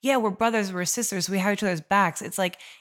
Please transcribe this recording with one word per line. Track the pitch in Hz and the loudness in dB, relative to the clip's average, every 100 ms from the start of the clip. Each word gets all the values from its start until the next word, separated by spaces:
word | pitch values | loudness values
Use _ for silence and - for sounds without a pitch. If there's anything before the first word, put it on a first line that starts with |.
yeah, | 247 269 | 2 2
we're | 220 | 2
brothers, | 190 226 226 202 | 0 0 2 -2
we're | 180 180 | -2 -2
sisters, | - 233 196 175 | -2 -2 -2 -2
we | 196 | 0
have | 190 | 0
each | 202 | 0
other's | 208 170 | 0 -2
backs. | - 202 185 160 | 2 4 4 0
It's | - - | -8 -2
like, | 185 - - - | -2 -4 -20 -20